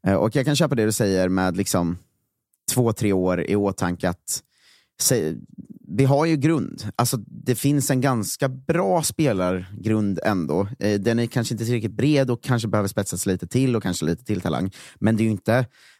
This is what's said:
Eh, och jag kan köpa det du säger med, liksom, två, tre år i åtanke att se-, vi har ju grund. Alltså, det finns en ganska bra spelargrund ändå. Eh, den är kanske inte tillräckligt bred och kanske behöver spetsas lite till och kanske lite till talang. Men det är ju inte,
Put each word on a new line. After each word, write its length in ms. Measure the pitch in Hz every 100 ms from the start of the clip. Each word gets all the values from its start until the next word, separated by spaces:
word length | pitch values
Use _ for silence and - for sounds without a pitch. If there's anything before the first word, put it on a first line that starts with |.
| 92
Eh, 60 |
och 220 | 95 107 143
jag 100 | 127
kan 100 | 147
köpa 200 | 160 123
det 100 | 107
du 60 |
säger 380 | 107 104 95 92
med, 280 | 92 92 87
liksom, 400 | 98 95 85 85 - _ _ _ _ _ -
två, 200 | 131 117
tre 200 | 104 104
år 280 | 95 92 90
i 140 | - 101
åtanke 540 | 101 95 90 87 92
att 340 | 87 - - _ _ _ _ _ _
se-, 340 | - 123 78 - - - - - -
vi 180 | 98 135
har 200 | 143 165
ju 100 | 156
grund. 480 | 147 160 85 - 104 -
Alltså, 220 | 120 117 -
det 280 | - - 123
finns 360 | 139 147 131
en 100 | 131
ganska 480 | 139 120 98 - 135
bra 540 | 131 - 165 196 180
spelargrund 1160 | 147 - 151 98 90 92 90 104 107 110 104 90
ändå. 440 | 101 95 78 80 101 127
Eh, 200 | 104 101
den 200 | 101 117
är 60 | 117
kanske 260 | - 113
inte 120 | 110 113
tillräckligt 260 | 120 107 107
bred 320 | 135 147 131
och 120 | 117
kanske 240 | - 123 110
behöver 200 | 104 98
spetsas 380 | - 98 90 -
lite 220 | 92 87
till 280 | 127 131 113
och 80 |
kanske 220 | 98 85 78
lite 200 | 85 -
till 160 | 101
talang. 300 | 87 71 95 - - -
Men 220 | 107 110
det 60 |
är 20 | 113
ju 60 |
inte, 340 | 104 - 120 123 _ -